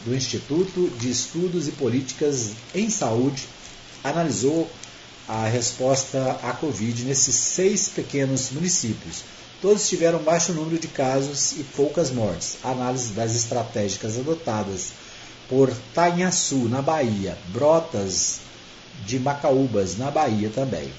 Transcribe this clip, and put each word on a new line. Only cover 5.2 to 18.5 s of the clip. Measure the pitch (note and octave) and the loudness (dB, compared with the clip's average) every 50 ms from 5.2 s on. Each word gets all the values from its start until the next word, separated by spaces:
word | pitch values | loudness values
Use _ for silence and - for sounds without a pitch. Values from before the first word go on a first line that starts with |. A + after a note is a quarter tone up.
| - | -10
a | - A2 A2 A2 | -4 -2 0 2
resposta | A2 A#2 B2 A#2 - - - B2+ C3+ C3+ C3+ - - - C3+ C3 B2+ B2 - - | 2 2 2 0 0 -2 2 4 4 4 4 2 -2 -2 0 0 0 0 -2 -2
à | A#2+ B2 | -4 -4
covid | - E3 D3 A2+ F#2+ G#2+ A#2 A#2 A#2+ B2 | -2 -2 -2 -2 -2 -2 -2 -2 -2 -2
nesses | C3 C#3 - - C3 A#2 | 0 2 2 2 2 2
seis | - - - - F3+ F#3+ G3+ G#3+ - - - | 2 0 0 0 2 4 4 4 2 0 -2
pequenos | - F3 - - - C#3 C3+ C3 C3+ B2 - - | -2 -4 -6 -2 0 0 2 2 2 0 -2 -4
municípios. | C3 D3+ F3 F#3 - - - A2+ G#2 E2+ - E2 E2 - - - - - - - - - | -4 -2 0 0 0 0 0 -2 -2 -4 -6 -10 -12 -12 -12 -14 -18 -18 -18 -20 -8 0
Todos | - G3 G#3 G3+ - - | 4 4 4 4 4 0
tiveram | F#3 D#3+ E3 E3 E3+ D#3+ | 2 4 4 4 4 4
baixo | D3+ D#3 E3+ E3+ - F#3 F3 | 4 4 4 4 4 2 0
número | D#3 D#3 D#3+ E3 D#3+ | -2 -2 0 -2 -2
de | - | -4
casos | - - - C3 C3 C3+ C#3 C#3 C#3+ C#3+ - - - - | -4 -2 0 0 2 2 2 0 0 0 0 0 0 -2
e | - C#3 - - | -4 -8 -4 0
poucas | - C#3+ D3 - F3 D#3+ B2+ | 2 2 2 4 2 0 2
mortes. | C3 A#2+ A2 G2 E2+ - - - - - - | 2 2 2 0 0 -2 -4 -8 -8 -6 -4
Análise | B2 C3 B2 B2 B2 C3 C3 A#2 A2+ | -2 -2 0 0 0 0 0 -2 -4
das | G2 A2+ A#2 A2+ A2+ | -2 -2 0 0 0
estratégicas | A#2+ - - C3 A#2+ A2+ - - A2+ G#2 G2 F#2+ - - A2 G#2+ | 0 0 0 0 -2 -2 -2 -2 -2 0 0 -2 -4 -4 -4 -4
adotadas | B2 C3 D#3 E3 E3 - - A2 G#2+ G2 G2 G2 F2+ - - - - - - - - - - - - - - | -2 0 -2 -2 -2 -2 -2 -2 0 -2 -2 -4 -6 -6 -8 -10 -14 -18 -18 -18 -18 -18 -18 -18 -14 -6 0
por | B2+ C3+ C3+ B2 A2+ - - - - | 4 6 6 6 4 -2 -8 -4 2
Tanhaçu, | E3 E3+ F3 E3+ F3 F#3 F#3 E3+ - - - C#3 C3 A#2+ A2 | 4 4 4 4 4 2 2 2 0 0 0 0 2 2 2
na | B2 C3+ | 0 0
Bahia, | C#3 D#3+ D#3+ D#3 C3+ A2+ G#2+ G2+ F#2+ F2+ E2+ - - F2 | 2 2 2 2 2 2 0 0 -2 -4 -6 -8 -8 -6
Brotas | F#2+ A#2 C#3+ D3+ D#3+ E3 E3 - - G#2 G2 F#2+ F2+ - - - - - - - | -2 2 4 6 6 6 4 0 -4 -4 -2 -2 -2 -2 -2 -2 -4 -6 -10 -16